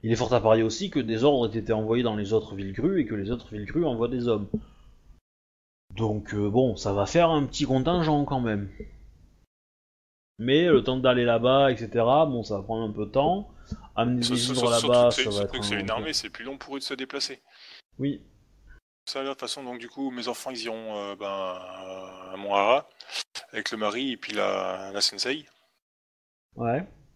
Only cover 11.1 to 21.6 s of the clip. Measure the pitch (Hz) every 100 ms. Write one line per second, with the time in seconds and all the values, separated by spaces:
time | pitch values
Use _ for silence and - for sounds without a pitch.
11.1 | 123 120 117 123 135 139 113 110 117 117
12.1 | 143 160 123 104 101 98 113 113 104 104
13.1 | 131 147 190 208 - - - - - 120
14.1 | 123 117 123 123 127 120 117 117 123 120
15.1 | 120 127 101 101 127 104 104 98 113 160
16.1 | 151 104 - 120 139 - 139 - 131 131
17.1 | 139 - 131 _ - - - _ - 139
18.1 | 120 - _ _ _ - - _ _ -
19.1 | 139 135 135 123 - 127 123 117 - 139
20.1 | 123 117 120 135 123 113 113 110 104 101
21.1 | 98 101 98 92 90